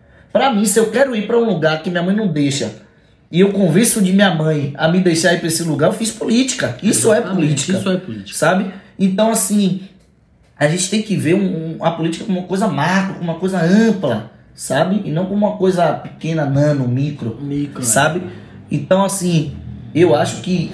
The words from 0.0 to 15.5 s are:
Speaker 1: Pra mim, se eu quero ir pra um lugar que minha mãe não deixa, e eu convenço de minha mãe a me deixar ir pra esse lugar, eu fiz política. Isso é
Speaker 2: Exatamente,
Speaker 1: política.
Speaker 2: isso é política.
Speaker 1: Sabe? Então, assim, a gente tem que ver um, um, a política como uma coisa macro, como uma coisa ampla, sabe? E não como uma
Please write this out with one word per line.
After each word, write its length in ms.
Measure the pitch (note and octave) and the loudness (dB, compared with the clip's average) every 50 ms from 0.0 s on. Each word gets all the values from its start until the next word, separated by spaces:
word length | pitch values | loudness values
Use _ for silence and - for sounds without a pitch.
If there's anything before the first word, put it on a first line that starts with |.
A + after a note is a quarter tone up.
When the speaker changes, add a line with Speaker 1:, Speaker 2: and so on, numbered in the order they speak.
| _ _ - - - _ _ | _ _ -20 -20 -20 _ _
Speaker 1:
Pra 200 | - C4 C4 A#3 | 2 2 4 2
mim, 120 | G3+ G#3+ | 2 2
se 120 | G#3 - A3+ | 2 2 2
eu 140 | G3+ - | 2 2
quero 240 | - B3 C#4 C4+ B3 | 2 2 2 2 2
ir 100 | G#3 G3+ | -4 -2
pra 120 | - A#3 A#3 | 0 0 2
um 80 | A#3 | 2
lugar 360 | A3 F#3+ D#3 D3 D#3 D#3 D#3+ | 2 0 0 2 0 0 0
que 80 | - F#3+ | -4 -4
minha 140 | F3 F3 E3+ | -2 -2 0
mãe 100 | F#3 G3+ | 0 0
não 140 | G#3+ A3 F#3+ | 0 0 0
deixa, 560 | D3+ D3 C#3+ C#3 C3 - A#2 G#2 - - - - _ _ _ _ _ _ _ _ | 0 0 0 0 0 -2 -4 -6 -8 -12 -20 -20 _ _ _ _ _ _ _ _
e 80 | - E3+ | 2 2
eu 120 | G3 G3+ G3 | 4 4 4
convenço 480 | F#3+ G3+ F3 D3 F#3 A#3+ A3+ - A3+ | 2 2 4 4 4 4 4 2 2
de 100 | G3 F3+ | 2 2
minha 220 | F#3 G3 G3+ G3 E3+ | 4 4 4 4 2
mãe 380 | D#3 D#3 D#3 D#3 D3 C3+ C#3 - - | 2 0 0 0 0 -2 -4 -4 0
a 100 | D#3 E3 | 0 2
me 100 | F3 F#3+ | 2 4
deixar 340 | F#3 F3+ D#3+ D#3+ - F3+ E3+ | 2 2 2 2 2 2 2
ir 60 | E3 | 2
pra 80 | E3 E3+ | 0 -4
esse 160 | D#3+ - E3 | -4 -2 -2
lugar, 240 | E3 D3 C3 D3 F3+ | -2 0 2 2 0
eu 60 | G#3+ | 0
fiz 180 | - A3+ A3 | 0 -6 -6
política. 680 | - - - - A3+ A#3+ C4 - - - - - - - - | -6 -6 -2 0 2 2 2 0 -2 -4 -4 -6 -6 -2 -2
Isso 300 | G#3 C4+ - - A3+ G#3+ | 0 0 2 4 4 4
é 40 | D#3+ | 2
Speaker 2:
Exatamente, 160 | - F#3 F#3+ F3+ D3+ | 2 0 0 0 0
Speaker 1:
política. 320 | C#3+ D3 C3 - - F#3 - | 0 0 0 0 -2 -2 -2
Speaker 2:
isso 120 | - F#3+ | 0 -2
é 80 | F#3 F#3 | -2 -2
política. 400 | - - A2 G#2 G2 - - - | -4 -6 -10 -10 -12 -10 -4 -2
Speaker 1:
Sabe? 340 | D3+ D#3 F#3 F#3+ A3 - - - - - _ - | 0 2 2 0 -2 -4 -8 -12 -18 -20 _ 0
Então, 340 | F#3+ F#3+ F#3 F#3+ G#3+ A3+ | 0 0 2 2 2 2
assim, 500 | A3+ - - - G#3 G#3 G3+ F#3 E3 - - - - - _ _ _ _ _ _ _ _ _ _ _ _ | 2 0 0 0 2 2 2 2 0 -2 -6 -14 -20 -20 _ _ _ _ _ _ _ _ _ _ _ _
a 100 | C#3+ D3+ | 0 0
gente 220 | D#3+ F#3 - - | 2 0 -2 -2
tem 120 | G#3 A3 | -2 -2
que 140 | G#3+ - F#3+ | -2 0 -2
ver 200 | D3+ B2+ D3 F3 | -2 2 2 2
um, 420 | G3+ G3+ F3+ - E3 D#3+ E3 D#3+ - | 2 2 0 -2 -4 -6 -8 -8 -2
um, 80 | - | -2
a 60 | E3 | -2
política 340 | E3 - D#3+ E3 E3 - - | -2 -2 -4 -4 -4 -6 -4
como 140 | - F#3+ F3+ | -4 -4 -4
uma 80 | F3+ - | -2 -4
coisa 200 | F#3 F#3+ A3 G#3 | -2 -2 0 0
macro, 480 | D3 C3+ C#3+ E3+ F#3 G3 F#3+ F#3+ - | 0 0 0 0 0 0 0 -2 -6
como 160 | - E3+ E3+ | -6 -6 -6
uma 80 | D#3+ D#3+ | -6 -4
coisa 220 | F#3 F#3+ F3+ F#3 | -4 -4 -2 0
ampla, 680 | E3 E3+ F#3+ G#3+ A3+ A3+ G#3 - - C3+ A2+ G#2+ A#2 - - - - - - | 2 4 4 4 4 4 2 0 -2 -2 -4 -4 -6 -12 -18 -20 -20 -20 -18
sabe? 480 | - - - B2+ C#3+ E3 F#3 G3 G#3+ - | -14 -8 -4 0 0 0 0 0 -2 -2
E 60 | D#3 | -2
não 140 | D3 D#3+ F#3+ | -2 -2 -2
como 200 | F#3+ G3+ G#3 G#3 | -2 0 0 0
uma 100 | G3 | 0